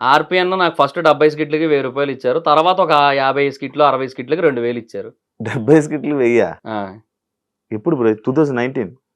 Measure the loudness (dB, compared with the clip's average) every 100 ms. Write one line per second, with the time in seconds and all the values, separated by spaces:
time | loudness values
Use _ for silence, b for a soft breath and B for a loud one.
0 | 2 2 2 -2 0 0 0 0 -2 0
1 | 2 4 2 0 -4 -2 0 0 0 -4
2 | -4 -2 -2 0 2 2 2 2 2 4
3 | 4 2 0 0 -2 -4 -8 2 2 2
4 | -4 -8 -6 0 0 0 -4 -6 -8 -12
5 | -12 _ _ -12 -8 -6 2 2 2 -6
6 | -6 -2 2 2 0 -4 -10 -10 -10 -14
7 | _ _ _ _ _ _ -12 -8 -4 0
8 | 0 0 -2 0 0 0 -4 -4 -8 -10
9 | _